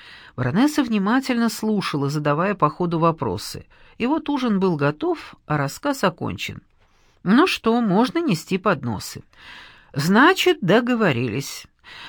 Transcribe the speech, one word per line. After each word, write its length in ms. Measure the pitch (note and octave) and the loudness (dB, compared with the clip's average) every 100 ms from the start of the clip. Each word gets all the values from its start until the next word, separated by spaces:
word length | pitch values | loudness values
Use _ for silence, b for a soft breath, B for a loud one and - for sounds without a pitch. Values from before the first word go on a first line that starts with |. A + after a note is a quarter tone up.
| B B B - | B B B -6
Баронесса 480 | B2+ E3 C#4+ D4 | -2 2 2 2
внимательно 640 | A#3+ G#3+ F#3+ B3+ C4+ A#3+ A#3 | 0 0 2 0 0 0 0
слушала, 640 | - A3 G#3+ - D3 C#3 | -2 -2 -2 -2 -2 -2
задавая 440 | D3+ D3 D3 F#3+ | -2 0 0 0
по 160 | G3 D3 | 0 0
ходу 300 | - F3+ E3 | 0 -2 2
вопросы. 640 | E3 D#3+ A#2+ F#2 - - - b b b | 0 0 -4 -6 -8 -14 -16 b b b
И 100 | A#3+ | -2
вот 200 | D#4 D4+ | -2 -2
ужин 320 | C#4+ B3 G3 | -2 0 2
был 160 | F#3+ D#3 | 2 2
готов, 600 | C#3+ D3+ E4 D#4+ - - - | 0 0 -2 -4 -6 -18 -6
а 100 | D3+ | -4
рассказ 480 | C#3+ - C#4+ C4+ | -4 -4 -4 0
окончен. 580 | F#3+ F3 A2+ F#2 - G#2 _ _ _ _ _ _ | -2 -2 -8 -8 -10 -12 _ _ _ _ _ _
Ну 240 | - A#3 F#4 | 2 4 4
что, 320 | - A3+ A#3 | 2 0 0
можно 400 | A3+ F#3 B3 E4 | 2 2 2 0
нести 380 | E4+ E3 - F#3 | -2 -2 -2 -2
подносы. 640 | G#3 D3 C3 G2+ - - - B B B B B B | 0 -2 -2 -6 -8 -14 -18 B B B B B B
Значит, 640 | C#3 D3+ G#3 D4+ F#4+ - - | -4 2 6 6 4 2 0
договорились. 1080 | E3 G#3+ B3 A#3+ G3+ A#2+ B2 A2 - - - _ B B | 4 2 4 0 2 0 -2 -4 -8 -12 -18 _ B B